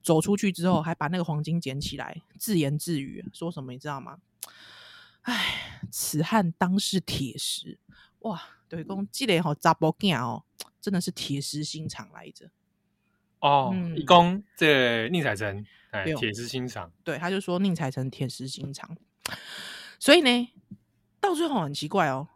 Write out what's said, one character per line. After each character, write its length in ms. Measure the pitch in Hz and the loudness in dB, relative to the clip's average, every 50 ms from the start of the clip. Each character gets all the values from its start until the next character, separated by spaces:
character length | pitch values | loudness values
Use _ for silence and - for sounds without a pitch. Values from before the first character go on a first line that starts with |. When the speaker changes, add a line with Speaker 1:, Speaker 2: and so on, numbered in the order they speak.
Speaker 1:
走 180 | - - 165 156 | 2 4 4 4
出 160 | - 202 202 | 4 2 0
去 160 | 196 - 196 | 2 2 -2
之 160 | 175 - 170 | 0 0 0
后 140 | 185 180 160 | 2 2 2
还 140 | - - - | 0 -2 -4
把 100 | _ 151 | _ -4
那 100 | 147 175 | -4 -2
个 60 | 185 170 | -2 -2
黄 200 | 170 151 147 151 | -2 -4 -4 -2
金 180 | 156 165 170 | -2 -2 -2
捡 180 | - 135 135 143 | -2 -4 -6 -6
起 180 | 139 - 139 | -8 -8 -8
来， 220 | 131 - - - 165 _ _ _ - | -10 -10 -12 -12 -16 _ _ _ -10
自 180 | - 226 208 | -4 0 0
言 220 | 170 147 139 147 151 | 2 2 0 -2 -4
自 200 | - 175 170 139 | -4 -4 -4 -4
语， 240 | 139 - - - - - - | -6 -8 -12 -12 -14 -16 -12
说 180 | - 170 170 | -10 -10 -8
什 120 | 170 147 131 | -8 -10 -12
么 80 | 127 | -12
你 60 | 123 | -14
知 100 | 127 - | -12 -10
道 140 | 151 143 135 | -10 -10 -10
吗 160 | 131 120 - 180 _ _ _ _ - - - - - - - - - - - - - - _ _ _ | -12 -14 -18 -20 _ _ _ _ -16 -16 -16 -20 -20 -20 -20 -20 -20 -20 -20 -20 -20 -20 _ _ _
？“唉， 540 | 247 240 202 - - - - - - - - - - | -4 -2 -2 -2 -4 -4 -6 -10 -12 -14 -14 -14 -12
此 320 | - - - - - 147 165 | -8 -6 -6 -4 -2 -2 0
汉 300 | - 226 220 190 165 - | 2 2 2 2 2 0
当 260 | _ 185 180 185 202 | _ 0 2 2 0
是 220 | - - - 180 | 0 0 -2 -2
铁 360 | - - - - 139 127 - | -2 -2 -4 -4 -4 -6 -6
石。” 400 | - - - - - - - - _ _ _ - - - _ _ _ | -6 -6 -6 -6 -6 -10 -14 -18 _ _ _ -20 -20 -20 _ _ _
哇！ 220 | - 226 185 170 - - - _ _ _ | -8 -6 -6 -6 -10 -18 -20 _ _ _
对， 120 | 165 170 | -12 -12
讲 260 | 156 - 196 196 202 - | -8 -8 -6 -6 -6 -6
这 140 | - - - | -4 -4 0
个 180 | - 185 160 160 | 2 2 4 4
吼 100 | 156 151 | 2 0
查 200 | _ - 170 160 | _ 4 4 4
甫 200 | _ 160 156 - _ | _ 2 2 2 _
囝 180 | - 196 160 | 2 2 2
哦， 240 | 117 123 117 113 110 _ _ _ _ - _ _ _ | 2 0 -2 -4 -8 _ _ _ _ -20 _ _ _
真 140 | - 208 196 | -6 -2 -2
的 80 | 175 | 0
是 100 | - - | -2 -2
铁 300 | - - - - 143 139 | -6 -8 -6 -4 -4 -4
石 240 | 139 - - 147 151 | -4 -6 -6 -6 -8
心 200 | - - 156 160 | -8 -8 -8 -8
肠 220 | - - - 107 - - | -8 -10 -10 -14 -16 -18
来 180 | - - - | -20 -20 -20
着。 180 | - - - - _ _ _ _ _ _ _ _ _ _ _ _ _ _ _ _ _ _ | -20 -20 -20 -20 _ _ _ _ _ _ _ _ _ _ _ _ _ _ _ _ _ _
Speaker 2:
哦， 300 | - 143 143 139 135 - 190 | 4 6 6 6 4 2 0
Speaker 1:
嗯。 240 | 185 175 170 160 | -2 -2 -2 -4
Speaker 2:
一 80 | 156 151 | -4 6
讲 360 | 135 180 175 175 175 185 202 202 _ _ | 10 10 10 10 8 2 -2 -6 _ _
这 540 | - 170 156 147 135 127 120 117 113 110 123 | 2 6 6 6 6 6 4 4 2 0 0
宁 120 | 180 175 | 0 0
采 140 | 147 127 107 | 0 0 0
臣， 300 | 98 107 101 98 101 107 - _ _ _ _ | 0 -2 -4 -4 -6 -10 -14 _ _ _ _
哎， 140 | - 104 95 | -6 -4 -4
Speaker 1:
对 80 | 160 156 | -2 -2
哦。 40 | |
Speaker 2:
铁 160 | 139 123 110 101 | -2 -2 -2 -2
石 140 | 110 120 | -4 -8
心 180 | 113 131 131 127 | -6 -6 -6 -6
肠。 240 | 127 120 107 90 85 _ _ _ | -6 -8 -10 -12 -12 _ _ _
Speaker 1:
对， 140 | - 147 | -6 -6
他 120 | 127 170 175 | -4 -2 -2
就 120 | 190 196 | -2 -2
说 180 | - - 175 180 | -2 -2 0 2
宁 160 | 196 196 175 | 2 2 2
采 160 | 156 156 131 | 0 -2 -4
臣 180 | 127 135 131 135 | -2 -4 -6 -6
铁 200 | - - 143 120 | -4 -6 -6 -6
石 180 | - - 131 | -6 -10 -10
心 260 | 131 - - - 139 139 | -10 -10 -10 -10 -10 -10
肠。 240 | - - - 165 - _ _ _ _ _ - - - - - - - - - - - - - - _ | -12 -14 -14 -16 -18 _ _ _ _ _ -10 -10 -10 -14 -16 -16 -14 -14 -14 -16 -16 -18 -20 -16 _
所 160 | - - 294 | 6 8 8
以 60 | 349 | 8
呢， 280 | 302 254 240 240 240 - _ - _ _ - _ _ _ _ _ _ _ _ _ | 8 6 4 4 0 -4 _ -20 _ _ -20 _ _ _ _ _ _ _ _ _
到 160 | - 403 349 | -2 0 0
最 100 | 294 339 | 0 0
后 160 | 311 285 214 | 0 0 0
很 120 | 160 143 143 | -2 -2 -4
奇 160 | - 151 151 | -6 -8 -2
怪 180 | 202 196 170 | 0 2 2
哦 220 | 147 131 131 151 - _ | 2 0 -2 -6 -10 _